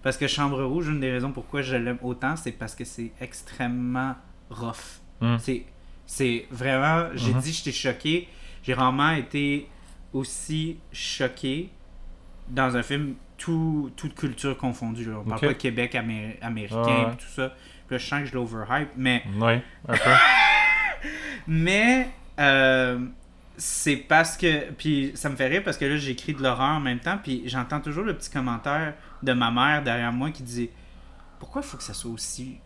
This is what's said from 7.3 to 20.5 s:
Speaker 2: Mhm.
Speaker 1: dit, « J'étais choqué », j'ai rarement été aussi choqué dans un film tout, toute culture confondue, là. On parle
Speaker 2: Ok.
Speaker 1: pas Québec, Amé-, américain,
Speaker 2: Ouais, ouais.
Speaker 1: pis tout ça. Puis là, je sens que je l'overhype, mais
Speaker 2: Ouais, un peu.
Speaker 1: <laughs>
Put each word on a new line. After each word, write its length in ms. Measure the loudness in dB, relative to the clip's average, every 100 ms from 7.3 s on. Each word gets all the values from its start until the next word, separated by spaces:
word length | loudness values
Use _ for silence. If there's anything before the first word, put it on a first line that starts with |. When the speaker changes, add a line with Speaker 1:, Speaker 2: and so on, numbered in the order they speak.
Speaker 2:
Mhm. 60 | 2
Speaker 1:
dit, « 120 | 0
J'étais 180 | -4 -4
choqué », 560 | -2 -2 -2 0 0 -2 -16 -16 -10
j'ai 100 | -2
rarement 380 | 2 4 4 4
été 560 | 2 -2 -2 0 0 -4 -18 -20 -20 -8
aussi 640 | -6 -6 -8 -4 -2 -2 -6 -14
choqué 760 | -10 -8 -2 -2 -2 -4 -4 -6 -12 -20 -16 -14 -16 -18 -16 -8
dans 260 | 0 2 2
un 80 |
film 320 | 0 -2 -2 -6 -14 -12
tout, 500 | -2 0 2 0 -4 -6
toute 160 | -10 -4
culture 400 | -6 -2 -4 -2
confondue, 480 | -4 -2 -6 -4 -6
là. 120 | -6
On 40 | -4
parle 120 | 0
Speaker 2:
Ok. 40 | 0
Speaker 1:
pas 60 | 0
Québec, 400 | -2 -2 -2 -2
Amé-, 420 | -4 -4 -6 -8
américain, 400 | -6 -6 -4 0
Speaker 2:
Ouais, 220 | 4 4 2
ouais. 60 |
Speaker 1:
pis 140 | -2 -10
tout 60 |
ça. 180 | -4 -4 -6 -20 -20 -6
Puis 80 | -6
là, 20 |
je 80 | -2
sens 120 | -4
que 40 | -2
je 60 | -4
l'overhype, 540 | -4 -4 -2 0 -2 0
mais 280 | 2 2 0 2
Speaker 2:
Ouais, 240 | 4 4 0 -14 -2
un 60 |
peu. 160 | 2 8
Speaker 1:
<laughs> 1000 | 10 10 8 6